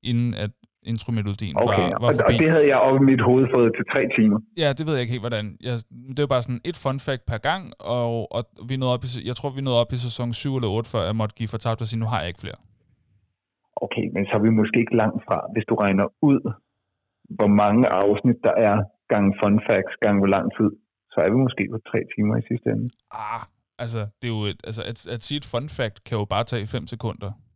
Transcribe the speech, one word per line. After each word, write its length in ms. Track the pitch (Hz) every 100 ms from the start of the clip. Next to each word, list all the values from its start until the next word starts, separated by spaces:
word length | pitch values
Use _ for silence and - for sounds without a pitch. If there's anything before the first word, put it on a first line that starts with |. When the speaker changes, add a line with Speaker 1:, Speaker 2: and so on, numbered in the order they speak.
Speaker 1:
Inden 300 | - 120 120
at 180 | - 104 - _ _
intromelodien 720 | - 117 - 113 104 101 104 71
Speaker 2:
Okay, 320 | 120 98 90
Speaker 1:
var, 80 | -
var 80 | 120
Speaker 2:
og, 60 |
Speaker 1:
forbi. 200 | - -
Speaker 2:
og 60 | 120
det 80 | 160 160
havde 120 | 147
jeg 100 | 131 127
oppe 120 | 135
i 20 | 135
mit 100 | 131 117
hoved 180 | 127 131 127
fået 160 | 120 -
til 80 | -
tre 80 | 143 - -
timer. 220 | 110 104 - -
Speaker 1:
Ja, 60 | 151 139
det 60 | 156
ved 80 |
jeg 80 | 147
ikke 100 | 120 123
helt, 60 | 110
hvordan. 180 | 113 104 80 123
Jeg, 60 | 120 110 120 131 131
det 40 |
var 80 | 143 131
bare 80 | 120
sådan 140 | 123 156
et 60 | 175
fun 160 | 139 120 -
fact 160 | 131 -
per 60 | 113 135
gang, 140 | 180 180 - - 123
og, 360 | 120 117 104 -
og 60 | 117 - 117
vi 60 | 131
nåede 160 | 131 123
op 80 |
i 40 | 127
se-, 180 | 127 98
jeg 60 | 123
tror, 140 | 147
vi 120 | 135
nåede 180 | 139 120
op 80 | 120
i 40 | 127
sæson 360 | 120 117 120
syv 200 | 113 143 135
eller 140 | 117 107
otte, 140 | 113
før 80 | 113 87
jeg 60 | 110
måtte 200 | 107 -
give 100 | 110 -
fortabt 260 | 120 113
og 60 | 113
sige, 120 | 113
"Nu 60 | 113
har 80 | 117
jeg 80 | 82
ikke 120 | 85 85
flere." 140 | - _ _ _ _ _ _ _ _ _ _ _ - -
Speaker 2:
Okay, 200 | - - -
men 60 | 98
så 60 | 110
er 40 | 110
vi 20 | 110
måske 160 | 107 120
ikke 120 | 113 117
langt 180 | 110 - -
fra, 100 | 90 -
hvis 120 | 110 -
du 60 | 110 101
regner 200 | 95 101 _ 151
ud, 100 | 139 - 107 _ _ _ _ _ _ _ -
hvor 140 | 104 101
mange 200 | 104 107 127 92
afsnit 360 | 101 104 123 120 110
der 80 | - 110
er, 60 | 104 101 _ _
gange 160 | 107 98 98
fun 120 | 104 107 -
facts, 260 | 104 98 -
gange 140 | 110 101
hvor 100 | 98 98
lang 100 | 82 -
tid, 120 | 104 - _ _ _
så 40 | - 95
er 40 |
vi 40 | 117 131
måske 180 | - 98
på 40 | 113 -
tre 100 | 110 -
timer 200 | - 104 113
i 20 | 117
sidste 180 | 120 -
ende. 140 | 110 120 _ _
Speaker 1:
Ah, 300 | 110 107 113 - _ _ _
altså, 160 | 120 113 104 _
det 60 | 120
er 40 | 113
jo 40 | 104
et, 80 | 87 -
altså, 120 | 110 101
at, 80 | 113 - 113
at 60 | -
sige 100 | 143
et 80 | -
fun 160 | 120 147
fact 340 | - 120 - -
kan 100 | 113
jo 40 | 104
bare 180 | 98 117
tage 140 | 120 104 123
fem 100 | -
sekunder. 380 | 117 113 - 98 107 _